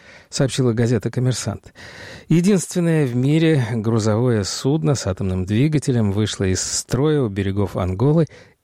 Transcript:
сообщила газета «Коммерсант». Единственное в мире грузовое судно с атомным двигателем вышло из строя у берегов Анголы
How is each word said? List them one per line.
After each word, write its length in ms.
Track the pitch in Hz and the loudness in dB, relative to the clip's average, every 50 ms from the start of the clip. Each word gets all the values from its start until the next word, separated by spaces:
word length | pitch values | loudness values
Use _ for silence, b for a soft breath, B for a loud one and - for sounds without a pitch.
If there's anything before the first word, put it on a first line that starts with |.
| B B B B B B | B B B B B B
сообщила 420 | - - 143 123 - - 131 123 | -2 -2 -2 0 0 0 0 0
газета 400 | 113 113 117 117 123 104 - 117 | 2 2 2 2 0 0 -2 -2
«Коммерсант». 640 | - 123 123 127 117 - - 107 - - - - B B B B B B B B B B B B | -4 -2 -2 -2 -2 -2 -4 -6 -8 -8 -12 -20 B B B B B B B B B B B B
Единственное 760 | 160 170 175 196 208 180 - - - 180 170 170 160 156 147 | 2 4 4 4 2 2 0 -2 -4 -2 0 2 2 2 2
в 80 | 123 117 | 0 0
мире 440 | 123 127 139 151 165 165 160 160 143 120 104 120 | 0 2 2 4 4 4 4 4 2 0 0 -2
грузовое 720 | 113 101 113 113 113 104 110 104 110 123 127 117 107 98 | -2 0 0 0 2 2 2 2 2 2 2 2 0 -2
судно 500 | - - - - 135 147 160 156 151 139 | -4 -6 -4 -2 0 0 0 0 0 0
с 100 | - - | 0 -2
атомным 400 | 101 90 - 98 95 92 92 92 | -4 -4 -2 -2 -2 -2 -2 -2
двигателем 680 | 90 104 113 135 156 151 139 - - 123 117 107 101 95 | 0 0 2 2 2 0 0 0 0 0 2 2 0 0
вышло 320 | 104 107 98 - - 98 | 0 -2 -2 -2 -2 0
из 160 | 92 92 - | 0 0 -2
строя 600 | - - - - - - - 120 139 156 151 147 | -2 -4 -6 -6 -4 -4 -2 0 0 2 2 0
у 60 | 127 | 0
берегов 480 | 107 98 101 95 98 95 101 101 90 - | -2 -2 -2 -2 -2 0 -2 -2 -2 -2
Анголы 520 | - 95 90 92 98 123 147 151 170 156 - B B B B B B | -4 -4 -2 -2 0 2 2 4 2 2 0 B B B B B B